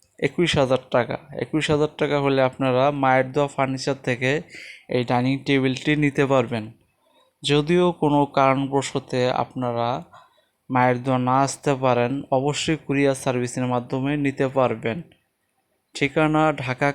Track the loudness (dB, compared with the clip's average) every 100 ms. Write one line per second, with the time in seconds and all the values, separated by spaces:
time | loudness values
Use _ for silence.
0 | _ -6 -4 0 0 2 2 0 0 -2
1 | -2 -6 -10 -10 -4 -4 0 0 0 -2
2 | -2 0 2 2 0 0 0 2 2 2
3 | 2 2 0 -2 -2 -2 -2 -2 -4 -4
4 | -4 -2 0 -2 -6 -18 -20 -20 -4 -4
5 | 0 0 0 -2 0 2 2 -2 -2 0
6 | 0 0 2 2 0 -4 -8 -16 _ _
7 | _ _ _ _ 0 0 2 2 2 2
8 | 0 2 0 2 2 2 0 -2 -2 -6
9 | -4 -2 0 -2 -4 -4 -4 -2 -4 -4
10 | -10 -20 -20 _ _ _ -2 2 4 2
11 | 0 0 2 2 0 -2 -2 0 2 2
12 | 0 -4 -2 0 0 -2 -2 -4 -2 0
13 | 2 0 -2 -2 -4 -4 -2 -2 -2 -4
14 | -2 -2 -2 -2 -2 2 0 0 -4 -6
15 | -10 _ _ _ _ _ _ _ _ -4
16 | -2 2 2 4 2 0 -6 -2 -2